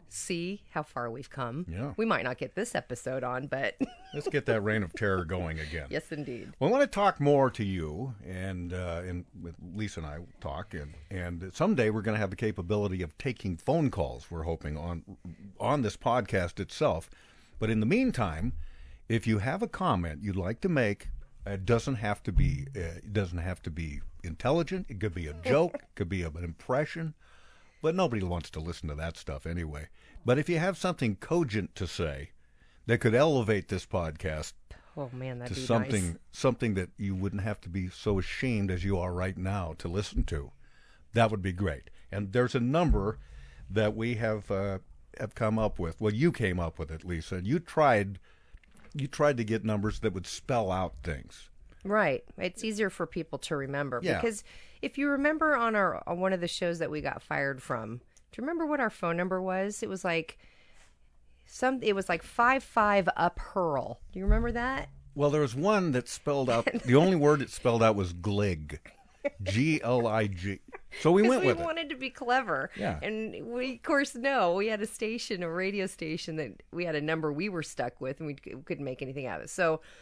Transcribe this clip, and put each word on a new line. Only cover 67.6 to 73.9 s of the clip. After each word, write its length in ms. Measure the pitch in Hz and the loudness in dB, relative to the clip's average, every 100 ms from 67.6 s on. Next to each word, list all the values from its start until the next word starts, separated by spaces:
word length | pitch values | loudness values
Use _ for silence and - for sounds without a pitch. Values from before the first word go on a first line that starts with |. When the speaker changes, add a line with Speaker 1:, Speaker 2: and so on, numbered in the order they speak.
| 127 - | 2 8
Speaker 2:
out 140 | 110 101 | 8 6
was 160 | 90 | 0
glig. 640 | 87 92 101 104 82 76 - - - - _ - - | -2 0 2 2 0 -4 -12 -14 -20 -20 _ -6 -4
G 380 | 95 101 151 156 | 0 2 4 2
L 240 | 117 127 117 | 2 2 4
I 220 | 110 104 | 2 2
G. 320 | 92 95 95 - - - - | 0 -4 -6 -10 -18 -16 0
So 120 | 156 | 6
we 100 | 185 | 8
Speaker 1:
'Cause 60 | 220 | 8
Speaker 2:
went 120 | 262 | 6
Speaker 1:
we 40 | 370 | 4
Speaker 2:
with 120 | 339 | 2
it. 40 | |
Speaker 1:
wanted 240 | 339 330 302 | 0 -4 -6
to 40 | 254 | -6
be 120 | 254 | -8
clever. 600 | - 240 254 226 139 147 | -6 2 2 2 -2 -2
Speaker 2:
Yeah. 240 | - 202 78 | -4 -4 -2
Speaker 1:
And 440 | 202 220 220 - 226 | -4 -4 -6 -8 -8
we, 220 | 240 262 | -4 -4
of 80 | 240 | -4
course, 320 | - | 0